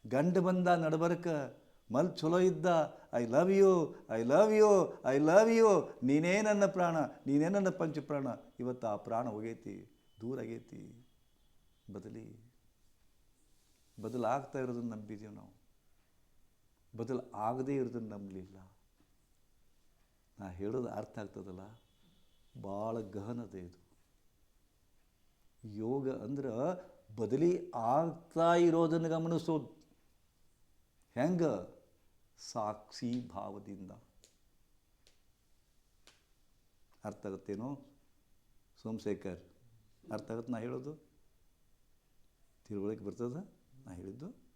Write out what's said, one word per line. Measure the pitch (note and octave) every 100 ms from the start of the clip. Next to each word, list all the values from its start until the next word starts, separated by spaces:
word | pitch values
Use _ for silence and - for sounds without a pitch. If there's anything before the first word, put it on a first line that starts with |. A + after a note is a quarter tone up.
| A2
ಗಂಡ | B2+ D#3+ F#3
ಬಂದ | F3+ F#3 F3+
ನಡಬರ್ಕ, | E3+ D#3+ D#3 E3+ E3+ F3 D3+ B2+ - _ _ _
ಮಲ್ | C#3 F3 F3+
ಚಲೋ | D#3+ F3+
ಇದ್ದ, | F#3 D#3+ F3 E3 D3 - -
"I | A#2+ A#2
love | C3 F3+ G3
you, | G3 F3+ D3+ - -
I | A2+
love | A#2 D3+ G#3+ G#3+
you, | G#3+ G3 D#3 - B2+
I | C#3
love | D3+ F#3 A3 A3+
you, | A3 F3+ - -
ನೀನೇ | B2+ D3 E3+ G3
ನನ್ನ | G#3+ G3+ G3
ಪ್ರಾಣ, | F3+ F3 E3 C3 - C3+
ನೀನೇ | C#3+ E3
ನನ್ನ | G3+ F#3+
ಪಂಚಪ್ರಾಣ." | F3+ D#3+ D3+ - D3 B2+ G#2+ - -
ಇವತ್ತು | B2 B2+ A#2
ಆ | G#2
ಪ್ರಾಣ | - A2+ B2+
ಹೋಗೈತಿ, | G#2+ A2+ A2+ - F#2+ F#2+ _ _ _
ದೂರ | A2+ C3
ಆಗೈತಿ. | A2+ A#2 A#2+ - G#2 A#2 B2+ _ _ _ _ _ _ _ -
ಬದಲಿ, | G2 G#2+ A2+ A2 A2 A2+ _ _ _ _ _ _ _ _ _ _ _ _ _ _ -
ಬದಲಾಗ್ತಾ | A2 B2 A2+ C#3 C#3 C#3
ಇರೋದನ್ನ | B2+ A#2+ A#2+
ನಂಬಿದೀವಿ | A2 G#2 G#2 G#2+ G#2
ನಾವು, | F#2+ _ _ _ _ _ _ _ _ _ _ _ _ _ _ A2
ಬದಲು | A#2 B2+ -
ಆಗದೇ | G2+ G#2+ B2+ C3 C#3
ಇರೋದನ್ನ | A#2+ A#2 A2
ನಂಬಲಿಲ್ಲ. | G2+ G2 F#2+ F#2 F#2+ F#2 _ _ _ _ _ _ _ _ _ _ _ _ _ _ _ _ -
ನಾ | G2
ಹೇಳೋದು | F2+ G2+ B2+ A#2+
ಅರ್ಥ | G#2+ G#2+ -
ಆಗ್ತದಲ್ಲ? | G2+ G2+ F#2+ F#2 G2 A2+ _ _ _ _ _ _ _ B2+
ಭಾಳ | G2+ G2 A2 A2+
ಗಹನತೆ | G#2 G2+ G2+ A#2+ G#2+ F#2+ F2
ಇದು. | - _ _ _ _ _ _ _ _ _ _ _ _ _ _ _ _ _ _ A2
ಯೋಗ | G#2 A2 C#3 C3
ಅಂದ್ರೆ | - G#2+ C#3 C3+ A2 D3+ F3+ - - _ G#2+
ಬದಲಿ | G#2 B2+ A#2 A#2+ - B2
ಆಗ್ತಾ | A2+ C#3 E3 D#3+ - D#3+ E3 F3
ಇರೋದನ್ನ | E3+ E3 E3 E3 D#3+
ಗಮನಿಸೋದು. | D#3+ E3 E3 - D#3+ B2 - _ _ _ _ _ _ _ _ _ _ _ _ _ A#2+
ಹೆಂಗ? | D3 F3+ D#3+ G2+ F2+ - _ _ _ _ _ _
ಸಾಕ್ಷಿ | - A#2+ G#2+ G#2 - - B2 B2 A#2
ಭಾವದಿಂದ. | G2 G2+ G2+ G2+ G2 F#2+ G#2+ _ _ _ _ _ _ _ _ _ _ _ _ _ _ _ _ _ _ _ _ - _ _ _ _ _ _ _ _ _
ಅರ್ಥ | G#2+ - G#2
ಆಗತ್ತೇನೋ | F#2+ - G2+ B2 C#3 - _ _ _ _ _ _ _ _ _
ಸೋಮಶೇಖರ್? | A2+ A2 G#2 G2 F#2+ F2 - _ - - _ _ -
ಅರ್ಥ | G#2+ -
ಆಗತ್ತೆ | A2+ A#2
ನಾ | A#2+
ಹೇಳೋದು? | A#2+ C3 C#3 D3+ _ _ _ _ _ _ _ _ _ _ _ _ _ _ _ _ _
ತಿಳುವಳಿಕೆ | G#2 G2+ A2 G2
ಬರ್ತದ | F#2+ A#2+ D3 G3+ _ _ B2+ -
ನಾ |
ಹೇಳಿದ್ದು? | F2+ F#2+ A#2 E3+ C#4 _